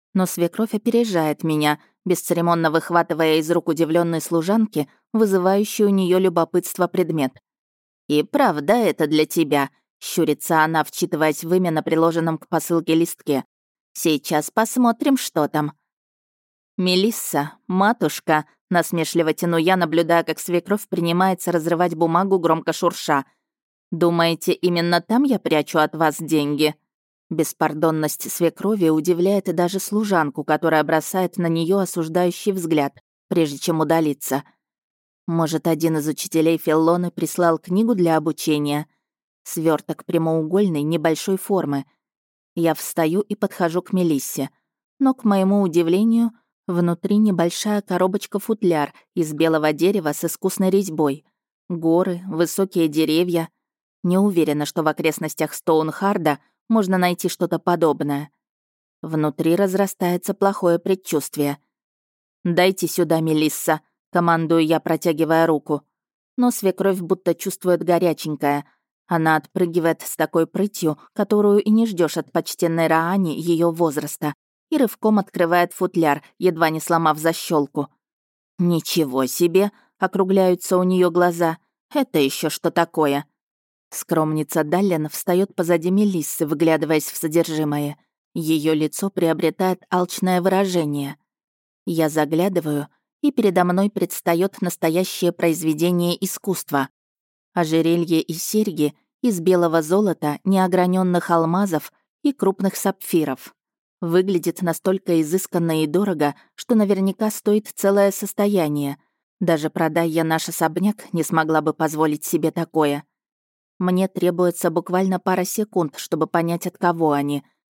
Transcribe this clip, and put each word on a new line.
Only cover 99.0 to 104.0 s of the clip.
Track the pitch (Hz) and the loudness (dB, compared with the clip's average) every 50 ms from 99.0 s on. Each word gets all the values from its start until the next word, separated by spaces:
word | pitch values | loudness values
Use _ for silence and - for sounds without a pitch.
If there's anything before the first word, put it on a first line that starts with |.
| _ _ _ _ - | _ _ _ _ -2
из | 247 214 175 | -2 -2 0
белого | 165 185 185 180 170 170 160 165 160 | 2 2 4 4 4 2 2 0 2
золота, | 151 180 196 214 202 165 - - 147 147 143 - | 2 2 2 2 0 0 -2 -2 -4 -4 -4 -2
неогранённых | 185 196 190 185 185 175 180 180 180 180 185 185 180 180 175 165 - | 0 2 2 2 2 2 2 2 2 2 0 0 0 0 0 0 0
алмазов | 175 170 165 165 170 185 202 196 170 151 - - - _ _ _ _ _ - | 0 2 2 2 0 0 0 0 -2 -4 -6 -8 -14 _ _ _ _ _ -4
и | 285 269 | -4 -2
крупных | - - 190 190 - 190 196 - | 0 0 0 0 0 -2 -4 -2
сапфиров. | - - 202 190 - - - - 170 156 143 131 - - - - _ _ _ _ _ _ _ _ _ | -2 -2 -4 -4 -4 -4 -2 0 0 0 0 -4 -8 -10 -16 -20 _ _ _ _ _ _ _ _ _